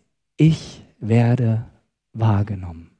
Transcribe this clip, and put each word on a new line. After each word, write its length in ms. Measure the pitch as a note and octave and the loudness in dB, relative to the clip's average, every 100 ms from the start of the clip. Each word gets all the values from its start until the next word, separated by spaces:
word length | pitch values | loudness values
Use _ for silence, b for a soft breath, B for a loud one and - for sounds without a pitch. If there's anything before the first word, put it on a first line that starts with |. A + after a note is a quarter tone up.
| _ _ _ - | _ _ _ 0
ich 460 | D#3 D#3+ - - - _ | 2 2 -4 -20 -20 _
werde 680 | G#2 A2+ A#2 B2 A#2 A2 A#2 _ _ _ _ | 0 2 4 2 0 -2 -4 _ _ _ _
wahrgenommen. 760 | A2+ A2 G2+ G#2 G2 F2+ E2 E2+ | -2 0 0 -2 -6 -12 -16 -20